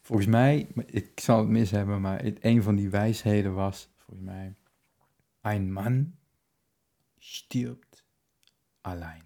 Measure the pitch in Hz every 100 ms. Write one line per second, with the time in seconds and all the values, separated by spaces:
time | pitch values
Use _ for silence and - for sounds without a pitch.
0 | - 113 98 113 131 147 - - - 107
1 | - - - 113 107 110 104 101 98 101
2 | 95 95 110 101 113 117 104 104 101 101
3 | 107 107 107 104 98 95 98 95 - _
4 | - 95 95 95 95 95 _ _ _ _
5 | _ _ _ _ 107 104 95 95 107 127
6 | 151 - _ _ _ _ _ _ _ _
7 | _ _ - - _ 127 120 120 _ _
8 | _ _ _ _ _ _ _ _ 95 90
9 | 82 80